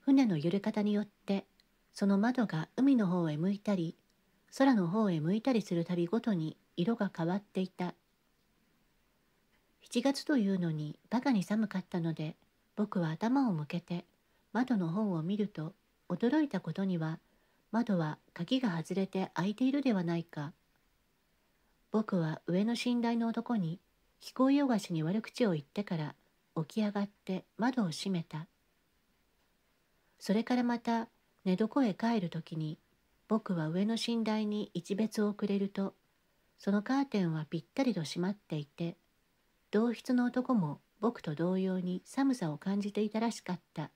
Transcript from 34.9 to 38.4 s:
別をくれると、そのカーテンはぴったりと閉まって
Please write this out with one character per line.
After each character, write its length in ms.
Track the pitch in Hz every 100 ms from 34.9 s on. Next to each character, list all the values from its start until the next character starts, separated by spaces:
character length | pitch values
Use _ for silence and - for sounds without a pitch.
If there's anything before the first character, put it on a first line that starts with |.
別 260 | 202 220 -
を 140 | 208
く 100 | 202
れ 140 | 202 196
る 100 | 196
と、 240 | 202 196 - _ _ _ _ _ _
そ 140 | -
の 100 | 202
カ 200 | 208 269
ー 40 |
テ 160 | 277 208
ン 120 | 170
は 120 | 160 156
ぴ 120 | 170
っ 40 | -
た 80 | -
り 100 | 269
と 80 | 180
閉 180 | 147 170
ま 120 | 180
っ 20 |
て 220 | 202